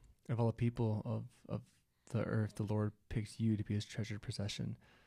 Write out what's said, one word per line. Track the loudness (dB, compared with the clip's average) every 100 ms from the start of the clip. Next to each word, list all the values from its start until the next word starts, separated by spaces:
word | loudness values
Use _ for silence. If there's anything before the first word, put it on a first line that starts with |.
| -18 -20 -4
"Of | 2
all | 2
the |
people | 4 0 2 2 2 0
of, | -4 -4 -12 -8
of | -8 -8 _ _ _ -4
the | -2
earth, | 2 2 0 -2
the |
Lord | 0 2 0 -2 _
picks | -4 -4 0
you | 2 2
to |
be | 2 -2
his | -2
treasured | -4 -4 -4
possession." | -6 -4 -4 -2 -4 -6 -12 -20